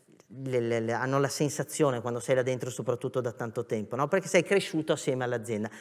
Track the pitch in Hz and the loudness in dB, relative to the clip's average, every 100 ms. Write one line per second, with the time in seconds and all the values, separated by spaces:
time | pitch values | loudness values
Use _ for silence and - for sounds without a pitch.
0 | _ - - 131 135 123 117 117 113 117 | _ -20 -20 -10 -2 0 2 0 0 0
1 | 127 135 139 - 147 143 143 - 147 120 | 0 2 2 2 -2 -2 -6 2 2 2
2 | 120 120 117 131 127 127 120 123 120 120 | -2 -4 2 2 2 0 -4 -6 -2 -2
3 | 131 131 120 110 117 110 113 113 101 120 | -2 -2 -2 -4 -6 -4 -2 -2 -2 -2
4 | 143 196 170 185 165 196 185 160 151 156 | 0 0 4 4 4 2 2 -2 0 0
5 | - 127 123 120 110 107 110 - | 0 0 0 -2 -2 -4 -4 -8